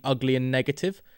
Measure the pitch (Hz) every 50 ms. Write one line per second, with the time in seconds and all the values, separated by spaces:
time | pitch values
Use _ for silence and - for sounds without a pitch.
0 | - 139 135 117 131 131 131 127 127 131 131 131 127 - 135 - - 190 196 -
1 | - - -